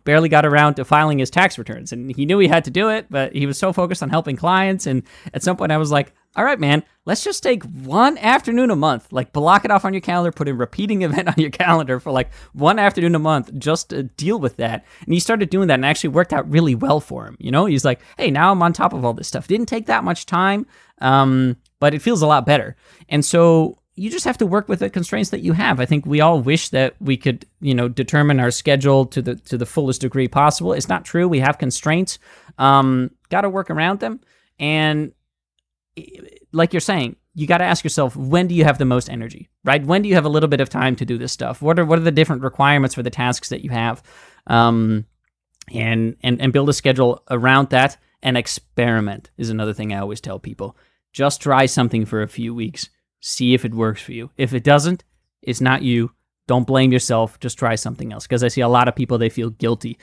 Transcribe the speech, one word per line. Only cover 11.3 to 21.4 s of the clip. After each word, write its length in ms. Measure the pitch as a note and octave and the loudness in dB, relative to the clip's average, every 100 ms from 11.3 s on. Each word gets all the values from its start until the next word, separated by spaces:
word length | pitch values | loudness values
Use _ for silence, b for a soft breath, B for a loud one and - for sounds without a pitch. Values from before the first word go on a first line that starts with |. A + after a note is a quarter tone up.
| - | 0
your 140 | D#3 | 0
calendar 480 | - F3+ E3 C3 B2+ | 0 2 2 2 -4
for, 120 | D#3+ | -2
like, 200 | C3 B2 B B | -2 -2 B B
one 260 | C#3+ D3+ G#3+ | 0 2 4
afternoon 360 | G3+ F#3+ E3+ E3 | 2 2 0 2
a 40 | |
month, 320 | D#3 D3 - C#3 | 2 0 -2 -6
just 340 | D3 E3 - | -4 -4 -4
to 120 | C#3+ | -8
deal 360 | C3+ - D#3+ A3 | -8 -6 -4 -2
with 180 | C3 - | -2 -4
that." 280 | A#2 A2 B B B | -6 -6 B B B
And 80 | |
he 60 | E3+ | -2
started 300 | - A3+ F#3 | 0 0 0
doing 180 | F#3 F3+ | 0 2
that 80 | B2+ | 2
and 100 | C#3+ | 0
actually 240 | D3+ D#3 | -2 0
worked 240 | D3+ F3 | 0 0
out 160 | D4+ D#3 | -2 0
really 260 | D#3 D#3+ A#2+ | 2 2 0
well 240 | - D3+ | 0 0
for 260 | - B2+ G#1+ | -2 -12 -14
him. 100 | - | -12
You 120 | - | -2
know, 140 | C#3 G3 | 0 2
he's 200 | C#3 C3+ | 2 0
like, 160 | B2 B B | -2 B B
"Hey, 140 | C4 | -2
now 200 | C#3 F3+ | 4 4
I'm 120 | F#3+ | 4
on 100 | E3+ | 2
top 180 | E3+ F#3 | 2 -2
of 140 | D3+ A#2+ | 0 -4
all 80 | |
this 140 | A#2 - | -4 -6
stuff." 200 | C3+ - | -8 -4
Didn't 200 | G#3+ A#3 | -4 -2
take 180 | A3+ A3+ | -6 -2
that 180 | A3+ | -2
much 220 | F3+ E3+ - | 0 -4 -4
time, 400 | F3 F#3+ G3+ - b b b | 0 0 0 -6 b b b
um, 560 | C3 C3+ C3+ C3 | 2 4 4 2